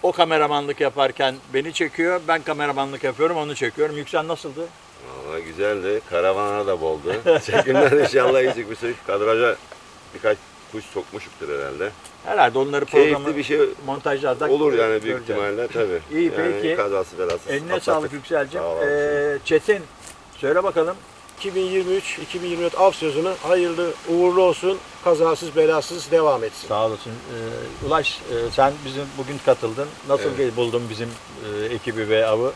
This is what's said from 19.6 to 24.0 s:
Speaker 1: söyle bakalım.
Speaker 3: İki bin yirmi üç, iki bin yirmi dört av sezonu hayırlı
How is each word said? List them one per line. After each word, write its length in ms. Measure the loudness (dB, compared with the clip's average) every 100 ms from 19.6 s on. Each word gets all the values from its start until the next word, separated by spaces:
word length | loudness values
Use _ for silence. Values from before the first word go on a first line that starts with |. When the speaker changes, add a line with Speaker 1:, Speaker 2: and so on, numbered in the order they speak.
| 2 0 -2 -18 -20 -20 -20 -6
Speaker 1:
söyle 260 | 0 2
bakalım. 320 | 2 0 0 -2 -12 -20 -20 -10
Speaker 3:
İki 160 | -6 -2
bin 60 |
yirmi 320 | 0 0 0
üç, 260 | -2 -2 -10
iki 240 | -8 -8
bin 40 | -4
yirmi 160 | -2
dört 120 | -2 4
av 140 | 4
sezonu 420 | 4 -2 0 -2 -2
hayırlı 480 | 2 4 4 0 -4 -4